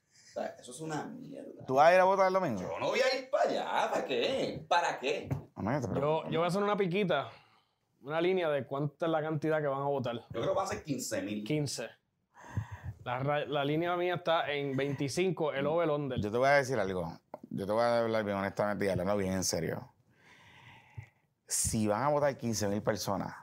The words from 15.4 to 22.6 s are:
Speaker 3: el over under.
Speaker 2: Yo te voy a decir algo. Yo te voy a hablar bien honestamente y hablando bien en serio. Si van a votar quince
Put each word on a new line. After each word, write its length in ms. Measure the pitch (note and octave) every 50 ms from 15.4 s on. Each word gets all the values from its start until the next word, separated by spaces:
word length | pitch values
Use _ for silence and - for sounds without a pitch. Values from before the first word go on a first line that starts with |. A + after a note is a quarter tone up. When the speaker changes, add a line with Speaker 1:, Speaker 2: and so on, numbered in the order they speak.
| E3 D3 B2+
Speaker 3:
el 120 | C3+ C#3
over 240 | D3 D#3 E3+ E3+ D#3+
under. 300 | D3 D3 D3 C3+ B2+ -
Speaker 2:
Yo 100 | F#2+ G#2
te 60 | G2+ A#2+
voy 120 | C3 C#3
a 20 | C#3+ C#3+
decir 200 | C#3 A#2+ C3+ A2+
algo. 400 | G2 F#2+ F#2+ F2+ E2+ E2 E2+ - _ _ - - - -
Yo 160 | - - G2
te 60 | F#2+
voy 100 | G#2+ A2
a 180 | A#2+ A#2+ A#2+ A#2
hablar 220 | A#2 A2+ A2 A2 G#2+
bien 140 | G2+ G2+ G2
honestamente 480 | G2 G2 F#2+ - A2 G#2 G#2 F#2 G2+
y 40 | G2
hablando 280 | F#2 F2 F2+ F#2+ G#2 G#2
bien 160 | F#2+ F#2 F#2+
en 100 | F#2+ F2+
serio. 480 | - - F2 E2 - - - - - _ _ _ _ _ _ _ - - - - - - - - - - - - - - - - - _ _ _ _ _ _ _ -
Si 400 | - - - - - A2+ G#2+ G#2
van 160 | G#2 G#2+ B2+
a 60 | D3
votar 280 | D3+ D3 C#3 C#3+ A2 -
quince 300 | - A#2 A2+ G2